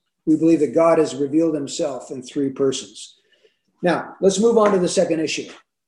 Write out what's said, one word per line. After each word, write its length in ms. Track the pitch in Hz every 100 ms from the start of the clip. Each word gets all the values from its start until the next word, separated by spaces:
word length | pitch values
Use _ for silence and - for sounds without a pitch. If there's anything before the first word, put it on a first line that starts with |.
| _ _ -
We 120 | 151
believe 240 | 160 160
that 120 | 143
God 260 | 123 165 160
has 140 | 151
revealed 400 | 131 139 156 165
himself 580 | 151 139 - 156 127 -
in 120 | 135
three 260 | 127 147 139
persons. 680 | 131 135 131 101 - - _ _ _ _ _ _ _
Now, 320 | 175 147 - -
let's 180 | 190 190
move 180 | 233 226
on 140 | 208
to 80 | 196
the 80 | 175
second 320 | 190 170 160
issue. 320 | 151 - 110 - _ _